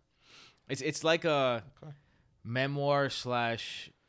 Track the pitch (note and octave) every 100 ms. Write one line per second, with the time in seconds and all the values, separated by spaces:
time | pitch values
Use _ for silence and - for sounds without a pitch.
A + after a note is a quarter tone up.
0 | _ _ _ - - _ - C3+ C#3 D3
1 | D#3+ E3 E3+ D3 C3 A#2+ G#2 - D#3 C#3+
2 | _ _ _ _ A2+ B2 C#3 C#3+ C#3+ C#3+
3 | C#3 - B2+ A#2+ A#2 A#2 - - - -